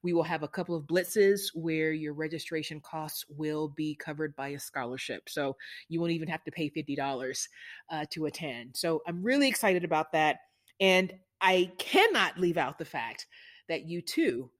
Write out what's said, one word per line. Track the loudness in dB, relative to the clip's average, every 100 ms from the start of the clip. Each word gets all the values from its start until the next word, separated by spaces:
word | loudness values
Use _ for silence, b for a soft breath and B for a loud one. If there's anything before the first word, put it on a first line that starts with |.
we | 2
will | 2
have | 2 -2
a | -4
couple | -6 -4 -6
of | 0
blitzes | 0 2 4 6 6 0
where | -4 -2 0 0
your | 0 -4
registration | -4 -6 -6 -6 -6 -6 -10
costs | -8 -8 -8 -8 -10
will | -6 -2 -2 -4
be | -4 -6 -4
covered | -8 -6 -6 -4
by | -8
a | -8
scholarship. | -8 -6 -6 -6 -8 -8 -6
So | -2 -2 -4 B B -6
you | -2
won't | 0
even | 0 -2
have | -6 -8
to |
pay | -4 -4
fifty | -4 -4 -2
dollars, | -2 -2 -4 -6 -8 B B B -8
uh, | -6 -6
to | -4 -4
attend. | -4 -8 -8 -10 -4
So | 0 0 -2
I'm | -4
really | 2 4 4
excited | 4 4 4 2
about | 2 2
that. | 4 4 2 _ b b _
And | 6 6 4 -6 _ _
I | 4 4 2 -2
cannot | 2 6 6 4 0 2
leave | 0 2
out | -2 -4
the | -8
fact | -6 -8 -10 -16 B B B -6
that | -6 -4
you | -6
too | -2 2 2 0 -8